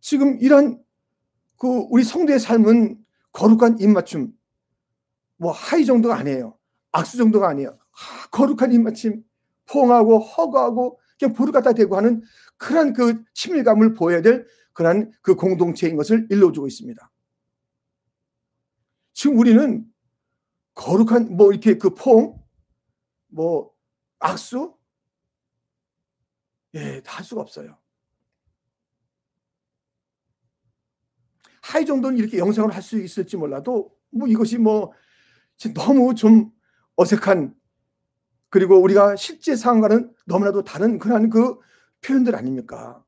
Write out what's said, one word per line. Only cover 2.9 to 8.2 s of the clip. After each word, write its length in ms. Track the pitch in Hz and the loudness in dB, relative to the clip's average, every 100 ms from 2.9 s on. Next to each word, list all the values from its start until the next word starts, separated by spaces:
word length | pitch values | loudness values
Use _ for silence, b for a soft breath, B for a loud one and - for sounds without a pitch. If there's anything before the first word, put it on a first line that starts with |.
| - _ _ _ | -4 _ _ _
거룩한 480 | - 220 220 240 226 | -2 4 6 4 2
입맞춤, 540 | 202 202 170 165 123 _ _ _ _ _ _ _ _ _ _ _ | 2 2 0 -8 -10 _ _ _ _ _ _ _ _ _ _ _
뭐 100 | 170 | -8
하이 340 | 156 - 349 262 | -8 -4 -2 2
정도가 300 | 247 233 226 | 2 2 -2
아니에요. 380 | 143 135 117 _ _ _ _ | -4 -6 -8 _ _ _ _
악수 260 | - 165 247 | -6 -6 0
정도가 320 | 226 214 196 | 2 2 0
아니에요. 220 | 143 135 | -2 -10
아, 560 | - _ _ - - | -12 _ _ -20 -20